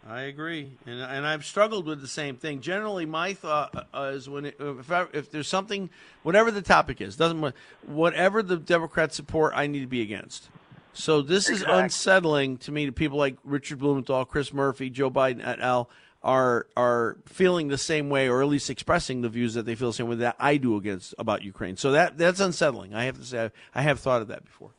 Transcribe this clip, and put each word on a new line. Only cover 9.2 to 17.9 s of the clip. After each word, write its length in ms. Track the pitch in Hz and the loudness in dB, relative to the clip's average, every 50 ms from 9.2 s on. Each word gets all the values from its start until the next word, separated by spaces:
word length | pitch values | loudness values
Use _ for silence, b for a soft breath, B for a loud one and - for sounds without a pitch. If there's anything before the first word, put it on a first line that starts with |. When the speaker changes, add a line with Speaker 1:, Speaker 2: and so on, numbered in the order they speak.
| 147 - - 160 156 147 - | -10 -4 2 4 4 4 4
Speaker 1:
I 120 | - 143 | 2 0
need 140 | 147 147 143 | 0 -2 -4
to 60 | 135 | -4
be 140 | 123 127 123 | -4 -2 -2
against. 480 | 113 104 107 - - - - - - - - - _ _ - - _ _ _ | -2 -2 -4 -10 -10 -12 -16 -18 -18 -20 -20 -20 _ _ -20 -20 _ _ _
So 260 | - - - 156 147 143 | -8 0 2 2 2 4
this 260 | 135 175 196 196 - | 2 2 2 2 2
is 120 | 262 196 185 | 0 0 2
Speaker 2:
Exactly. 200 | 190 185 185 185 | 4 4 4 4
Speaker 1:
unsettling 760 | 180 - - - 196 190 190 180 160 151 143 139 135 131 123 | 2 0 -2 4 6 6 6 6 4 2 2 2 0 -2 -6
to 140 | - - 147 | -8 -6 -4
me, 140 | 151 147 | -2 -2
to 60 | 139 123 | -4 -2
people 260 | - 160 147 139 147 | -2 -2 0 2 0
like 180 | 143 139 127 - _ | 0 0 -2 -6 _
Richard 340 | 135 143 143 - - 151 131 | -4 -4 -4 -4 -6 -10 -2
Blumenthal, 460 | 135 143 143 139 123 - 135 131 131 | 0 0 0 0 0 0 0 0 0
Chris 280 | - - 156 139 - - | 0 -2 -4 -4 -2 -2
Murphy, 360 | 139 135 139 127 - 139 131 | 0 0 0 0 -2 -8 -8
Joe 200 | 123 123 143 131 | -2 0 -2 0
Biden 360 | 127 135 131 131 123 117 107 | 2 2 2 2 2 -2 -4
et 140 | 123 120 - | -6 -4 -2
al. 300 | 117 123 127 123 120 b b b b b b b - | 0 2 2 2 0 b b b b b b b 0
are, 440 | - 131 131 131 127 120 113 - _ _ | 2 4 4 4 4 4 2 0 _ _
are 420 | - 123 123 120 120 117 113 - - - | 2 2 4 4 2 2 0 -2 -6 -16
feeling 420 | - - - 185 180 180 175 156 143 | -20 0 2 4 4 4 4 0 0
the 100 | 139 135 | -2 -2
same 300 | - - | -2 -2